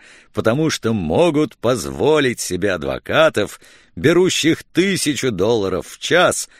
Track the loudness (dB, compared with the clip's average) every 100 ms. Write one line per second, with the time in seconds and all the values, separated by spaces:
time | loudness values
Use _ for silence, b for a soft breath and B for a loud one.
0 | B B B -2 0 0 -2 -2 -2 -2
1 | 0 2 2 2 -2 -2 -2 -2 -4 -2
2 | 2 2 0 -2 -6 -2 -2 -2 -4 -6
3 | -2 2 4 2 -4 -8 b b b -2
4 | 2 4 2 2 0 -2 -2 -2 0 0
5 | -2 -2 -4 0 0 2 0 -4 -6 -12
6 | -2 2 2 0 -8